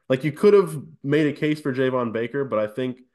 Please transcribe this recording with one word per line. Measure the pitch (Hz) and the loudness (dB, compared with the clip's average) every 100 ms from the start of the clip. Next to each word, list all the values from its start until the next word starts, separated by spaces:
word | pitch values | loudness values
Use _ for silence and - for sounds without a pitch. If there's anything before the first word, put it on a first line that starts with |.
| - | -2
Like, | 131 | -2
you | 151 | -2
could | 139 208 | 2 4
have | 202 170 151 - - | 6 4 -4 -12 -12
made | 139 147 151 | -2 2 2
a | |
case | 147 151 151 | 0 -4 -2
for | 147 | -4
Javon | 127 131 127 120 | 0 0 0 -2
Baker, | 110 123 143 | -2 -4 -4
but | 131 107 | -2 -2
I | 107 | -2
think | 131 127 123 - | -4 -6 -6 -16